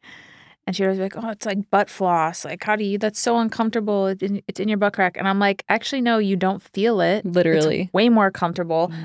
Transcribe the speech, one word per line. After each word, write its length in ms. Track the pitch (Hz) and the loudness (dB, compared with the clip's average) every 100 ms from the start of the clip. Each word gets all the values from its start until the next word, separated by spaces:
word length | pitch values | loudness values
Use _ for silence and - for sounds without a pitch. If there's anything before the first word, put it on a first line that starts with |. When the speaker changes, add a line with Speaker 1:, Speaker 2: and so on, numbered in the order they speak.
| - - - - - _ - | -16 -20 -20 -20 -20 _ -8
Speaker 1:
And 80 | 190 | -2
she 100 | 190 | 0
was 140 | 190 | 0
like, 160 | 190 - | -4 -6
"Oh, 120 | 226 | -10
it's 180 | 208 220 | -8 -6
like 240 | 196 196 | -4 0
butt 180 | 202 - | 0 0
floss. 560 | - 185 170 160 175 147 | 0 0 2 0 -4 -10
Like, 180 | 156 | -8
how 120 | - 214 | -2 -2
do 80 | |
you, 160 | 202 202 | -2 -2
that's 200 | 214 208 | -2 -2
so 200 | - 233 | 0 2
uncomfortable. 680 | 226 - 226 226 208 202 190 | 0 -2 -2 -2 -2 0 0
It's 160 | 196 | -2
in, 220 | 196 202 - | -4 -4 -6
it's 120 | - | -6
in 80 | 208 | -2
your 80 | 208 | 2
butt 160 | 202 | 0
crack." 240 | 208 180 - | 2 -2 0
And 100 | 196 | 0
I'm 120 | 196 | 2
like, 260 | 202 196 - | 2 0 0
"Actually, 320 | 220 - 277 | -2 -2 -2
no, 180 | 240 226 | 0 2
you 160 | 202 190 | 2 0
don't 260 | 185 196 | 0 -2
feel 400 | - - 220 208 | -8 -2 0 2
it. 240 | 170 208 190 | 2 0 0
Speaker 2:
Literally. 560 | 175 165 160 156 - 185 | 2 4 4 2 0 -2
Speaker 1:
It's 80 | |
way 160 | 185 233 | 2 4
more 200 | 226 196 | 6 4
comfortable 640 | - 170 170 165 160 175 165 | 0 -4 -4 -2 0 -2 -4